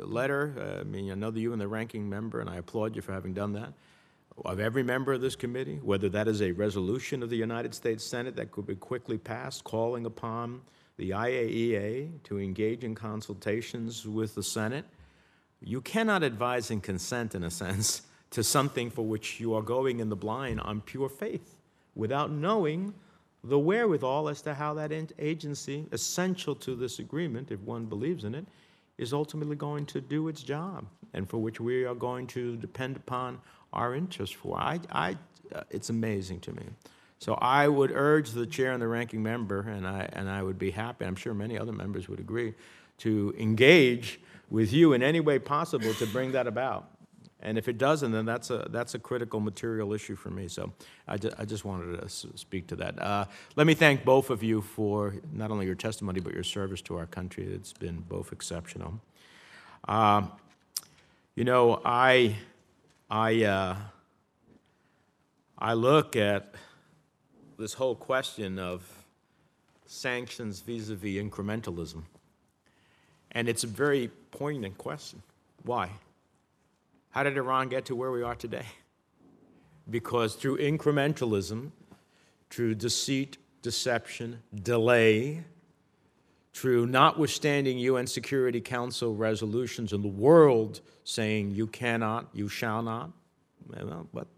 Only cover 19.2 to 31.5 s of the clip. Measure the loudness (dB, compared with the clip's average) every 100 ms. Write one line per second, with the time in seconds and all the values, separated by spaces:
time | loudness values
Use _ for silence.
19.2 | -4 -6 -2 -2 0 0 0 0 -2 -4
20.2 | -4 -4 -4 -4 -4 -6 -6 -6 -6 -4
21.2 | -6 -6 -10 -20 _ _ _ -6 0 0
22.2 | 0 0 2 2 2 0 -4 -8 -18 _
23.2 | _ _ 0 4 4 4 4 2 2 0
24.2 | 0 -4 -6 -4 -4 -4 -4 -4 -6 -4
25.2 | -4 -2 -4 -8 -6 -8 -6 -6 -2 0
26.2 | 0 0 -4 -4 -6 -4 -4 -6 -8 -4
27.2 | -4 -4 -6 -8 -6 -8 -6 -4 -2 -2
28.2 | -4 -6 -10 _ _ _ _ -10 -4 -2
29.2 | -2 -4 -6 -4 -4 -4 -6 -6 -4 -2
30.2 | -2 -6 -6 -6 -6 -10 -12 -18 -12 -8
31.2 | -4 -2 -2